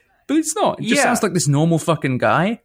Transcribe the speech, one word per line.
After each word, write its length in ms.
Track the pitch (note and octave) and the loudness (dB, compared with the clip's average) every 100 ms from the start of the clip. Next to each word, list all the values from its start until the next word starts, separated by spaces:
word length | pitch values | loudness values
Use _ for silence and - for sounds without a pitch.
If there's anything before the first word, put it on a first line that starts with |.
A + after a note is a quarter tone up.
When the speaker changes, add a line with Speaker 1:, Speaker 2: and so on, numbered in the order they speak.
| _ _ - | _ _ -2
Speaker 1:
But 100 | D4 | -2
it's 180 | D#4+ | -2
not. 240 | G#4+ E4+ - | -2 -2 -2
It 40 | |
just 120 | G#3 C#4 | -2 0
Speaker 2:
Yeah. 60 | |
Speaker 1:
sounds 180 | B3+ A#3+ | 2 0
like 100 | G#3+ | 0
this 160 | F3 D3 | 0 0
normal 300 | C#3+ E3 E3 | 2 2 0
fucking 400 | - D#3 C3+ B2+ | 0 -2 -2 0
guy. 420 | A2+ A#2+ F#3 A#3+ | 0 2 0 -4